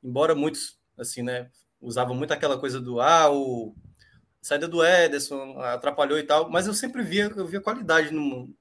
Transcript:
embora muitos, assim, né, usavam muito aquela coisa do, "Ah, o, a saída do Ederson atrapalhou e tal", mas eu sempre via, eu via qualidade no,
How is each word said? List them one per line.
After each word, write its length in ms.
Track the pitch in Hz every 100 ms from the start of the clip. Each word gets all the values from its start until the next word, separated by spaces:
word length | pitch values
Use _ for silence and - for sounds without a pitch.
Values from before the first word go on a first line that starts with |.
embora 320 | 131 127 160
muitos, 440 | 151 151 - - - _ -
assim, 260 | 120 -
né, 280 | 120 127 123 _ _ _
usavam 360 | 123 117 123 127
muito 160 | 147
aquela 260 | 151 151 135
coisa 220 | 139 127
do, 200 | 123 120
"Ah, 300 | 135 165 156
o, 460 | 143 135 120 107 - - _ _ _ _ _
a 20 |
saída 220 | - 143 170
do 180 | 170
Ederson 760 | 165 180 170 143 - 139 135 131
atrapalhou 580 | 127 120 143 139 143 151
e 60 |
tal", 260 | 147 151 -
mas 160 | 170 190
eu 80 |
sempre 280 | 208 254 247
via, 300 | 185 190 208 208
eu 100 | 175
via 140 | 196
qualidade 520 | 196 233 185 160 151
no, 400 | 156 143 127 123 -